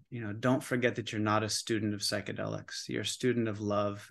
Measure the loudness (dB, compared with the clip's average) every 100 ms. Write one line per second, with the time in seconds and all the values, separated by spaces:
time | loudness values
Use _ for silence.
0 | -12 -8 -6 0 4 2 2 2 2 2
1 | -4 0 4 4 4 -2 0 0 0 -2
2 | -2 -2 -4 -4 -4 -4 -6 -10 -6 -4
3 | -2 0 2 2 0 0 0 2 2 -2
4 | -8